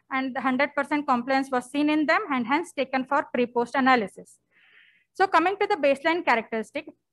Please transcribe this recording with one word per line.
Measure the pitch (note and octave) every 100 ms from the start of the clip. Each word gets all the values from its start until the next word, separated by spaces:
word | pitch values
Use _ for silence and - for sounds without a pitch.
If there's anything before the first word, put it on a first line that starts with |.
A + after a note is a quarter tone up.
| _
and | C4+ C4
the | B3+
hundred | B3+ B3+ C#4+
percent | - C#4 D4 C#4+
compliance | A#3+ B3 C4+ C4+
was | B3+ B3
seen | C#4+ D4
in | D#4 D4
them, | F4+ F#4+
and | B3+ A3+
hence | D4 -
taken | - C4 C4
for | B3+ C#4+ D4+
pre-post | B3 A#3+ A#3+ A#3+ C#4
analysis. | C4 B3+ F#3+ F3+ F3+ _ _ _ _ - _ _ _
So | - F#4+
coming | E4 F4+ G4+
to | G4+
the | G4
baseline | C#4 C4+ E4 F4
characteristic, | D#4 A3+ A3 A3 G#3+ D4+ D#4 - _